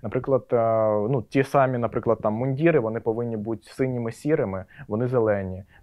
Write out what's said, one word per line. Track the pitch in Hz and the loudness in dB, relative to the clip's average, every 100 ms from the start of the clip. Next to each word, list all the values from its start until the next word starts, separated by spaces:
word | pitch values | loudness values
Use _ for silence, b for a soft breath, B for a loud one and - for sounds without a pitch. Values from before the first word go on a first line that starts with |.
Наприклад, | 113 135 131 131 - | -6 -4 0 0 2
е, | 123 113 113 110 107 104 | 2 2 2 2 2 0
ну, | 135 | -2
ті | 107 139 | 0 0
самі, | 131 143 131 127 | 2 4 2 2
наприклад, | 117 120 117 110 | -2 -2 0 0
там | 107 | 0
мундіри, | 107 135 135 165 156 | -2 -2 2 2 4
вони | 110 113 | 0 -2
повинні | 113 113 120 110 | -2 -2 -4 -6
бути | 104 110 - | -6 -8 -10
синіми, | - 131 123 117 | -4 -2 -2 -6
сірими, | - 147 156 110 95 92 B - | -6 -2 0 0 -6 -10 B -6
вони | 107 127 | -2 0
зелені. | 123 110 101 95 92 b b | 2 2 0 -2 -10 b b